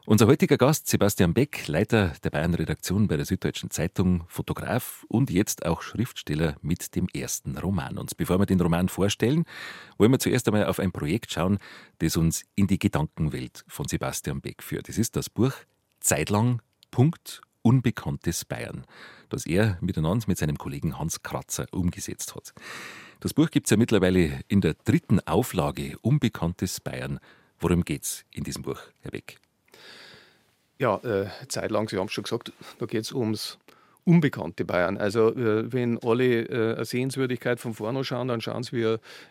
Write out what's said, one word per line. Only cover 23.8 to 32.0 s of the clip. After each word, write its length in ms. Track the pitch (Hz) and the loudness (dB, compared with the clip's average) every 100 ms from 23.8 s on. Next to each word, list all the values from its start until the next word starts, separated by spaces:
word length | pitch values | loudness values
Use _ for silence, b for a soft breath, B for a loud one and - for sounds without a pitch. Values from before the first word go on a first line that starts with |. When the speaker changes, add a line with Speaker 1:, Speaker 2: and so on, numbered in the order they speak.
| 113 107 90 92 82 67 - | 4 4 4 4 2 -2 0
Speaker 1:
in 140 | 101 | 2
der 120 | 87 76 - | 2 0 0
dritten 340 | 170 - 95 - | 0 4 0 2
Auflage, 680 | 87 131 95 73 - 71 - | 0 0 -2 -2 -4 -8 -4
Unbekanntes 800 | 110 143 113 - 85 87 95 - | 0 2 0 -2 -4 -4 -6 -6
Bayern. 400 | - 127 131 139 b b b b | -10 -8 -8 -10 b b b b
Worum 240 | 85 87 | 0 2
geht's 400 | 85 73 - - - | 0 -4 -6 -10 -12
in 140 | - - | -10 -8
diesem 180 | - | -8
Buch, 160 | - 67 - _ | -8 -10 -12 _
Herr 100 | - | -14
Beck? 260 | - - - _ _ _ B B B B B B B B _ _ - | -14 -14 -20 _ _ _ B B B B B B B B _ _ -2
Speaker 2:
Ja, 180 | 131 92 | 0 0
äh, 300 | 127 98 98 - 131 | 0 -2 -2 -8 -10
Zeitlang, 420 | - 98 107 107 | -6 -4 -2 -2
Sie 80 | |
haben's 140 | 98 | -4